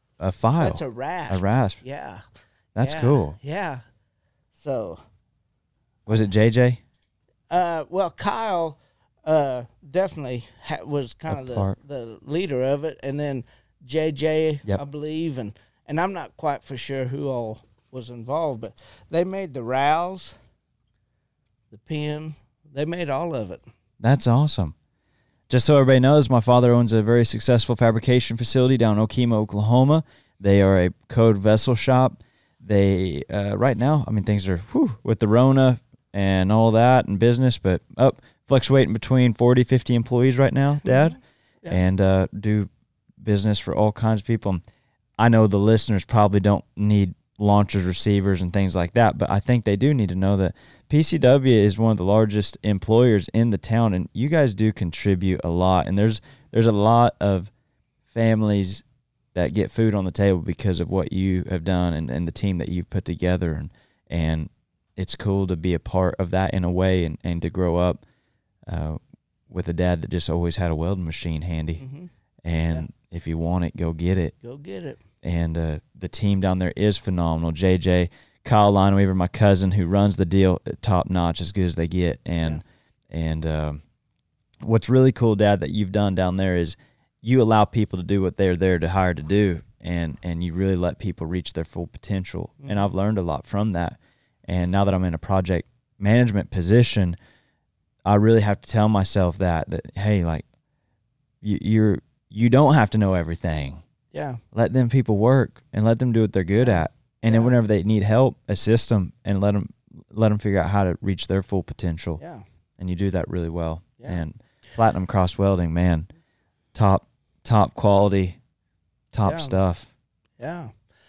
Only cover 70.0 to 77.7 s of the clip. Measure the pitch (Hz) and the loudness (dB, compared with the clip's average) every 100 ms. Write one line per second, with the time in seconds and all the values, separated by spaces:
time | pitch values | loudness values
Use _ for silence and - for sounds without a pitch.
70 | 85 90 - 82 85 82 87 78 85 95 | -4 -6 -4 -2 -2 -2 -2 -2 -4 -4
71 | 82 80 85 78 85 82 78 80 131 143 | -6 -8 -6 -6 -6 -6 -6 -8 -10 -18
72 | 180 _ _ _ 85 82 82 80 78 - | -20 _ _ _ -6 -2 -2 -4 -8 -14
73 | _ 85 - 80 82 90 85 - 82 80 | _ -12 -8 -6 -2 -2 -4 -4 -6 -4
74 | 87 95 82 - 117 139 139 98 156 - | -2 -2 -2 -8 -20 -18 -16 -14 -14 -16
75 | _ _ - 85 85 82 80 76 _ - | _ _ -6 -4 -4 -4 -6 -6 _ -14
76 | 90 - 101 98 92 92 90 - 104 95 | -12 -4 -2 0 0 0 -2 -2 -2 -2
77 | - 90 82 82 82 80 92 | -4 -2 -2 -2 -4 0 0